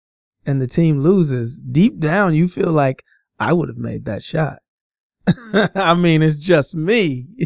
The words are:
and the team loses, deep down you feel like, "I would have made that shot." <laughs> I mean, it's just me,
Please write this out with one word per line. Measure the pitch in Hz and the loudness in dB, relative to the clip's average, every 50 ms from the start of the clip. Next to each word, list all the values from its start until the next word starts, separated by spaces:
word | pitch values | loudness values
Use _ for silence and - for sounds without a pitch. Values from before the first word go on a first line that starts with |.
| _ _ _ _ _ _ _ _ - | _ _ _ _ _ _ _ _ -4
and | 143 139 135 | -2 -2 -2
the | 127 | -2
team | 120 - 175 170 160 147 139 | -2 0 2 2 2 2 2
loses, | 139 175 202 190 160 139 127 123 117 117 135 - | 2 2 4 4 2 0 0 -4 -4 -6 -10 -12
deep | 135 127 123 156 208 269 - - | -10 -2 2 2 2 2 2 0
down | 156 151 170 208 202 175 156 | -4 -2 0 0 2 2 2
you | 151 175 180 | 2 2 0
feel | - - 190 175 | 0 -2 -2 0
like, | 160 147 139 131 135 _ _ _ _ _ _ _ _ - | 2 2 2 0 -2 _ _ _ _ _ _ _ _ -4
"I | - - 170 | -2 0 0
would | 175 - - | 0 -2 -4
have | 117 120 | -8 -10
made | 117 113 113 110 117 | -10 -8 -8 -8 -8
that | 117 101 104 | -8 -10 -10
shot." | - - - 160 156 139 143 - _ _ _ _ _ _ _ _ _ _ _ _ - | -10 -6 -4 -4 -4 -4 -6 -12 _ _ _ _ _ _ _ _ _ _ _ _ -2
<laughs> | - - - 233 220 202 214 196 - - | -2 -2 -2 -2 -4 -2 -2 -2 -2 -2
I | 196 190 165 170 | -2 0 0 2
mean, | 175 175 170 160 156 | 2 2 2 4 4
it's | 156 156 151 | 2 2 0
just | 147 151 185 170 147 131 - - | -2 0 2 2 2 2 -2 -6
me, | 156 156 190 240 233 185 151 127 123 127 170 226 262 180 | -6 -2 0 0 2 0 0 -2 -6 -10 -12 -8 -8 -8